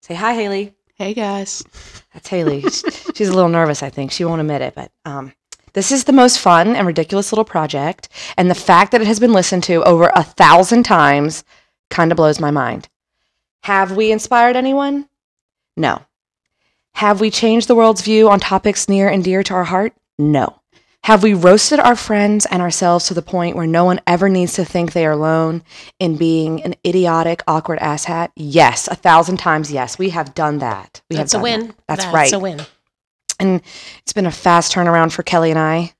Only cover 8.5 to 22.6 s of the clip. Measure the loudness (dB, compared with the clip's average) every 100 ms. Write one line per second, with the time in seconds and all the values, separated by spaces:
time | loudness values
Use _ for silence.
8.5 | 0 4 4 6 2 0 2 4 2 2
9.5 | -2 0 2 4 4 4 2 -2 4 6
10.5 | 6 6 2 2 4 4 2 0 -6 -16
11.5 | _ _ _ _ -2 0 4 2 2 -2
12.5 | -2 -4 -6 -14 _ _ _ _ _ _
13.5 | _ -4 -2 -2 0 0 0 0 2 2
14.5 | 2 -2 -2 -2 -4 -8 _ _ _ _
15.5 | _ _ -6 -4 -4 _ _ _ _ _
16.5 | _ _ _ _ -4 -2 0 0 0 0
17.5 | 0 2 4 4 2 0 4 6 4 2
18.5 | -2 -2 -4 -2 0 0 0 -2 -2 -2
19.5 | -4 -2 -2 -4 _ _ _ 0 0 -2
20.5 | -6 _ _ _ _ 2 4 4 4 6
21.5 | 6 4 2 2 0 -2 0 0 0 -2
22.5 | -2